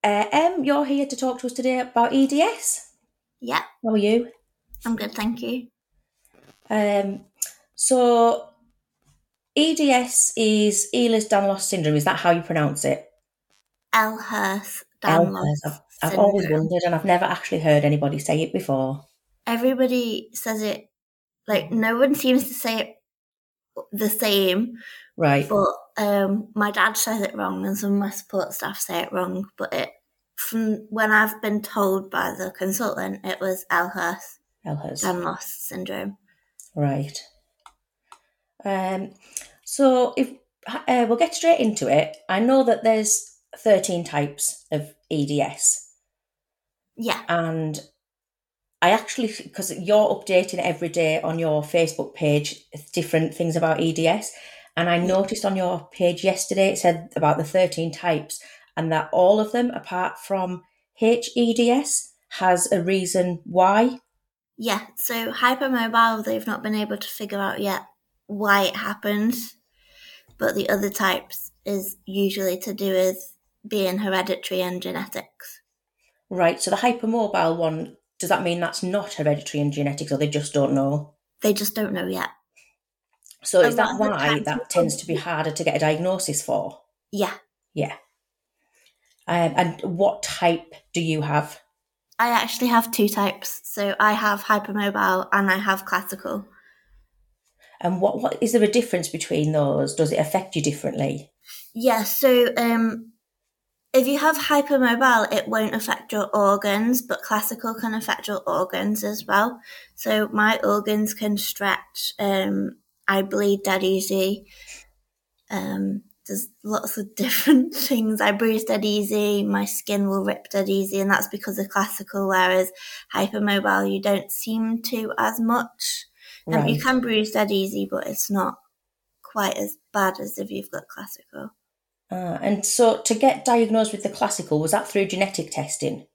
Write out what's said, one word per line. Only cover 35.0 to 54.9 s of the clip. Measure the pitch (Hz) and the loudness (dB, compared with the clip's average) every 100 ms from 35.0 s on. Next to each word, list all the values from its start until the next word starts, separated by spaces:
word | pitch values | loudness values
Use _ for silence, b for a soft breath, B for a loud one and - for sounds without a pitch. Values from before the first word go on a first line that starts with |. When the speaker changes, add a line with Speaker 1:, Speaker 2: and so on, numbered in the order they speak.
Speaker 2:
Danlos | 190 180 170 - | -4 -2 -4 -8
syndrome. | - - - - 185 - 196 196 _ _ _ _ - - | -12 -12 -10 -10 -8 -8 -8 -10 _ _ _ _ -14 -2
Speaker 1:
Right. | 143 139 147 - - _ _ _ - _ _ _ _ b b b _ _ 202 | -2 0 -6 -10 -18 _ _ _ -20 _ _ _ _ b b b _ _ -4
Um, | 196 190 190 196 - B B B B | -2 -2 -4 -8 -14 B B B B
so | - - 277 254 247 - | -14 2 4 6 2 0
if, | 262 - _ _ - | -2 -4 _ _ -10
uh, | 254 - 254 233 | -8 0 2 4
we'll | 233 | 4
get | 330 - | 2 2
straight | 330 339 | 4 6
into | 220 - 131 | 4 2 2
it. | 143 - - - | 4 2 -4 -4
I | 190 | 0
know | 233 269 | 4 6
that | 240 226 | 6 4
there's | 226 220 214 - - _ _ - | 4 2 2 -2 -2 _ _ -2
thirteen | 226 196 - 175 | 4 4 4 -4
types | 170 147 143 143 - - _ | -2 -2 -2 -2 -6 -6 _
of | 151 147 _ _ | -6 -6 _ _
E | 160 139 | -2 0
D | 143 | 0
S. | - - - - - _ _ _ _ _ _ _ _ _ _ - | -2 0 0 0 -6 _ _ _ _ _ _ _ _ _ _ -8
Speaker 2:
Yeah. | 226 - - | -4 -4 -2
Speaker 1:
And | 170 165 160 156 151 - _ _ _ _ _ _ _ _ _ | -2 0 -2 -4 -6 -12 _ _ _ _ _ _ _ _ _
I | 170 | 2
actually, | 214 214 - 226 | 2 0 -4 -4
'cause | 220 - - 180 | -6 -14 -10 -8
you're | 160 180 208 214 | -6 2 4 4
updating | 196 - 185 185 180 | 0 2 2 2 -2
every | 175 160 170 | -2 -2 -4
day | 165 160 156 | 0 0 0
on | - 165 | -2 -2
your | 165 151 | 0 -2
Facebook | 147 170 165 160 - | 0 2 2 -2 -8
page, | - 151 147 147 - _ 151 - | -2 2 2 0 -10 _ -20 -6
different | - 165 165 160 | -4 0 0 0
things | - 170 160 | -2 -2 0
about | 160 156 | 2 2
E | 165 | 0
D | 160 160 | 2 2
S. | 202 - B B B B - | 2 -2 B B B B -2
And | |
I | 175 | 2